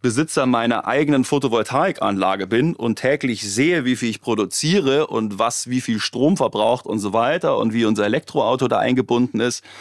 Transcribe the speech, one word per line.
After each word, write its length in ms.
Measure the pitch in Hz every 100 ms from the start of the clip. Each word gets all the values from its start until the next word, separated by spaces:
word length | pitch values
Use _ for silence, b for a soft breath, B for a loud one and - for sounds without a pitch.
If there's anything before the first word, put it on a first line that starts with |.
Besitzer 440 | 123 113 156 - 127
meiner 400 | 120 117 117 -
eigenen 380 | 131 147 139
Photovoltaikanlage 1200 | 123 143 135 113 107 131 190 - 101 98 95 98 95
bin 280 | 113 156
und 220 | - 120 107
täglich 460 | 127 147 131 110
sehe, 420 | 104 101 151 175
wie 120 | 127 123
viel 140 | 120
ich 100 | 107
produziere 840 | - 110 95 - 151 196 135 139 156
und 320 | 110 110 101
was, 300 | 113 - 123
wie 120 | 127
viel 200 | 123 110
Strom 360 | - 113 135 190
verbraucht 500 | 123 107 107 123 -
und 120 | 107
so 140 | 101
weiter 440 | 110 120 170 160 117
und 160 | 113
wie 120 | 113
unser 200 | 110 107
Elektroauto 640 | 104 131 - 147 110 123 127
da 100 | 110
eingebunden 600 | 113 127 117 120 123 110
ist 240 | 120 117 B B